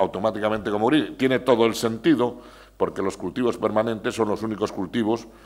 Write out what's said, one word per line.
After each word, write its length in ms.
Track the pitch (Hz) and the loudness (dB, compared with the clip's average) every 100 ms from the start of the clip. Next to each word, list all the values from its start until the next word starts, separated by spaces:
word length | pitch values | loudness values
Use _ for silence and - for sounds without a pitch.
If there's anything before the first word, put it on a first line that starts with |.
automáticamente 680 | 95 92 110 104 107 110 107 | -2 0 -2 0 -2 -2 -2
como 160 | 104 113 | 0 2
green. 280 | 151 95 - | 2 0 0
Tiene 220 | 131 127 | 2 2
todo 260 | 127 113 113 | 4 4 4
el 100 | 110 | 2
sentido, 640 | 117 110 165 131 123 120 - - - - | -4 0 2 4 2 -2 -18 -20 -18 -4
porque 260 | 87 78 | -4 0
los 140 | 95 - | -4 -4
cultivos 400 | 90 - 120 - | -8 -2 -2 0
permanentes 600 | 104 107 113 110 117 113 | 0 0 0 -2 -4 -2
son 120 | 107 | -2
los 140 | 98 | -2
únicos 300 | 110 101 104 | -4 -4 -4
cultivos 560 | - 90 120 107 113 - - | -4 -6 -2 0 -2 -4 -20